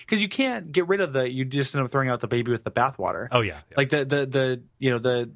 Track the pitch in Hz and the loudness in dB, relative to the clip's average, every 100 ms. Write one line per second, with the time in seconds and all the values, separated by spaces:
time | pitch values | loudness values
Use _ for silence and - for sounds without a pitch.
0 | - 214 202 - 269 233 160 165 175 196 | -2 0 0 0 -2 -2 -2 -2 0 0
1 | 175 135 127 131 131 139 135 139 123 139 | 2 0 0 -2 -2 0 0 0 0 0
2 | 131 120 110 120 117 117 - 120 131 135 | 0 0 0 0 0 -2 -2 0 0 0
3 | 90 85 120 123 104 80 - - 143 147 | -4 -4 0 0 0 -6 -6 -2 2 2
4 | 135 143 135 135 131 123 - - 131 120 | 2 0 0 0 0 -2 -8 -2 0 2
5 | 123 123 120 | 2 0 -2